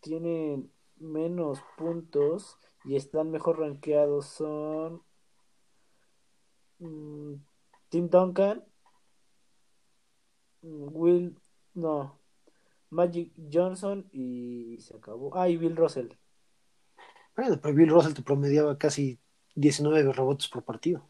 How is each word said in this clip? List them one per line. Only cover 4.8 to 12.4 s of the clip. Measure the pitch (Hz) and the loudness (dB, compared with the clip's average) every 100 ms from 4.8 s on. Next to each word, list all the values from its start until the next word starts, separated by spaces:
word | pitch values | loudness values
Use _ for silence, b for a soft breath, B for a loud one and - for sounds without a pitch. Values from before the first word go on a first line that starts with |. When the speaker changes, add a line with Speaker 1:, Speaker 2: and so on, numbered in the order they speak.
| 160 165 _ _ _ _ _ _ _ _ _ _ _ _ _ _ _ _ _ _ | -8 -12 _ _ _ _ _ _ _ _ _ _ _ _ _ _ _ _ _ _
Speaker 1:
mm, | 170 156 151 147 147 143 - _ _ _ _ | -14 -14 -14 -14 -14 -14 -18 _ _ _ _
Tim | 165 175 | -2 6
Duncan, | 180 185 180 196 220 - _ _ _ _ _ _ _ _ _ _ _ _ _ _ _ _ _ _ _ | 6 6 2 0 0 -10 _ _ _ _ _ _ _ _ _ _ _ _ _ _ _ _ _ _ _
mm, | 165 156 143 | -18 -14 -12
Will, | 156 170 175 175 - _ _ _ | -2 2 2 0 -10 _ _ _
no, | - 165 151 139 - _ _ | -8 -4 -4 -6 -12 _ _